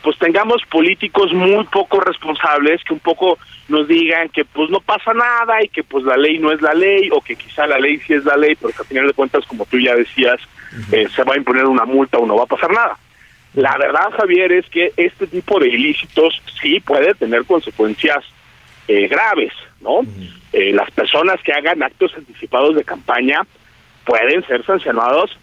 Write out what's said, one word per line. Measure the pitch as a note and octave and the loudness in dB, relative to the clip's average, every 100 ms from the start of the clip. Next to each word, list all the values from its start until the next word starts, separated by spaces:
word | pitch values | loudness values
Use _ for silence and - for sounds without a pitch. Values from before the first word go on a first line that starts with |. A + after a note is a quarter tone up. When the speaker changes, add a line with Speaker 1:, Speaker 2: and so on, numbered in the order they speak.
Speaker 1:
pues | D#3 D3 | -2 0
tengamos | E3+ F3 G#3+ A#3+ - | 0 0 0 -2 0
políticos | E3 E3+ F#3+ G3+ - F#3+ | 0 0 0 -4 0 0
muy | F3+ F#3 G3+ G3+ | 2 2 2 0
poco | G3 F#3+ G3 | -4 0 0
responsables | F#3 E3+ D#3+ D3 D#3 D3 D3 E3 | 0 -4 -8 -4 0 2 2 0
que | - | -4
un | D#3 | -4
poco | - E3 F#3 E3 - - - | -2 0 0 0 -6 -20 -4
nos | D3+ D3 | -2 2
digan | E3 E3 E3 D#3+ | 2 2 0 -2
que, | - D3 | -4 -6
pues, | D3+ D#3 | -4 -2
no | G3 | -2
pasa | - G#3 - | -2 -4 -2
nada | A3+ A#3+ A#3+ A3+ A3 | 0 0 0 0 0
y | G#3+ | 0
que, | - | -4
pues, | - C3+ C3 | -4 -4 0
la | B2+ | 2
ley | D3+ D#3+ | 2 0
no | D#3 | 0
es | D#3 | 0
la | D#3 D#3+ | 0 2
ley, | F#3+ G3 G3 | 2 2 2
o | C#3+ | 0
que | - A#2 | -2 -14
quizá | - - D3+ | -12 -4 0
la | C#3 | 0
ley | C3+ D3+ - | 0 -2 -2
sí | |
es | D3+ C#3+ | 0 2
la | C#3+ | 2
ley, | D3+ - | 2 0
pero | A#2 | -4
que | - | -8
al | - | -8
final | C3+ C#3 | -2 0
de | |
cuentas, | C#3 C3 C#3+ - | 0 0 -2 -4
como | A#2 G2+ | -10 -2
tú | B2+ | 0
ya | B2+ A#2+ | 2 2
decías, | A#2 - A#2+ B2 - - - | 0 0 0 0 -4 -20 -18
Speaker 2:
Ujú. | C3 G2+ A2 | -16 -2 0
Speaker 1:
eh, | G2+ - | 0 0
se | |
va | B2+ | 0
a | C#3 | 0
imponer | B2+ B2+ C3+ | 0 2 2
una | B2+ A2+ | 2 2
multa | C3+ C3+ B2 | 2 2 0
o | A2+ | 2
no | G#2+ | 2
va | |
a | B2 | 2
pasar | C#3 E3+ | 0 0
nada. | G#3+ A3 - _ _ - _ _ C#3 | 0 0 -4 _ _ -20 _ _ -2
La | C3+ C#3 | 0 2
verdad, | C#3 D3 G3 - | 0 2 0 0
Javier, | G3+ F3+ F3+ | 2 2 4
es | F3+ - | 2 0
que | E3+ F3 - | -2 -2 0
este | F3 - F#3 | -2 -2 -8
tipo | F3+ - G3 | -6 -2 2
de | B2+ | 2
ilícitos | A#2+ D3 D3 - - D#3+ - - - | 2 -2 -2 -4 2 2 0 -12 -8
sí | - F#3 | -2 -2
puede | - C#3+ D#3+ G3+ | 0 2 2 0
tener | A2+ A#2+ - | 0 -2 0
consecuencias, | F3 - - G#2+ A2 D3+ C#3+ - _ _ _ _ - - | -2 -2 -2 -2 0 -2 -2 -6 _ _ _ _ -18 0
eh, | G2+ G2+ | 0 2
graves, | D3+ A3 F3+ A2+ - - _ | 0 0 0 -2 -8 -20 _
¿no? | G#2+ E3 | -2 -2
Speaker 2:
Ujú. | B3+ G2 F2+ - - | -2 -10 -18 -20 -4
Speaker 1:
Eh, | - G2 | 0 2
las | G2+ G2 | 0 -2
personas | - - D3 F3+ F3+ | -4 0 0 0 -2
que | - | -2
hagan | D3 D3+ E3+ | -2 -2 -2
actos | B2+ _ F#3+ D#3 | -4 _ -2 -2
anticipados | C#3+ - A2 B2 D3 D3+ | -20 -18 -4 2 2 2
de | |
campaña | - - - B2 B2+ D3 G3 _ _ _ _ _ - | -2 -10 -4 -2 0 -2 -6 _ _ _ _ _ -2
pueden | A#2 A#2+ E3+ F3 | 0 2 0 -2
ser | B2 A#2+ | -4 -2
sancionados | F#3+ D3+ A2+ A#2 C#3+ G3+ - | -2 -2 -2 0 0 0 -6